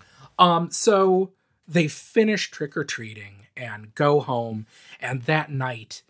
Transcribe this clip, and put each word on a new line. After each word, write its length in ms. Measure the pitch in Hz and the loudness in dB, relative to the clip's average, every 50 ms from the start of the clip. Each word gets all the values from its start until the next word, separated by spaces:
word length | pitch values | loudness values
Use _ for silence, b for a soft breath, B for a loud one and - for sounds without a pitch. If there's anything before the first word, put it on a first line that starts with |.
| b b b b b b b - | b b b b b b b 4
Um, 320 | 180 175 170 165 170 151 | 6 6 6 2 0 -2
so 640 | - - - 226 208 190 190 190 185 185 190 185 _ _ _ _ _ _ _ - | -2 0 2 4 4 4 4 4 4 2 0 -2 _ _ _ _ _ _ _ -4
they 200 | 147 175 156 147 | 0 0 0 0
finish 640 | - - - - - 226 220 214 214 190 - - | -2 -6 -8 -2 2 2 2 4 2 -2 -4 -8
trick-or-treating 960 | - - 151 151 - 160 147 - - - 113 107 110 104 101 101 101 101 - _ - | -8 -10 -10 -8 -6 -6 -6 -6 -6 -10 -10 -14 -14 -16 -18 -20 -20 -20 -20 _ -16
and 380 | - 127 113 104 104 107 107 - | -14 -12 -12 -12 -14 -16 -12 -2
go 260 | - 151 147 147 147 | 2 2 4 4 4
home. 460 | 131 - 131 120 117 117 110 107 107 B B B B B B B | 2 0 -4 -4 -4 -4 -6 -8 -10 B B B B B B B
And 220 | - 127 131 135 120 | -10 -8 -8 -6 -2
that 280 | 156 156 156 151 151 | 0 0 0 0 -2
night, 520 | 147 135 131 127 123 117 107 - - - _ | -6 -6 -6 -6 -8 -10 -14 -16 -16 -16 _